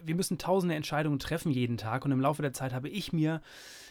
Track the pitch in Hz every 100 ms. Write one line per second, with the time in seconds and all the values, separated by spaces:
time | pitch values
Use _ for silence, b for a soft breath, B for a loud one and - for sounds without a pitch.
0 | 160 165 190 180 - 190 180 156 - 147
1 | 156 139 - 165 165 127 120 117 113 120
2 | 143 131 135 151 147 123 131 127 143 202
3 | - 165 156 160 B B B B B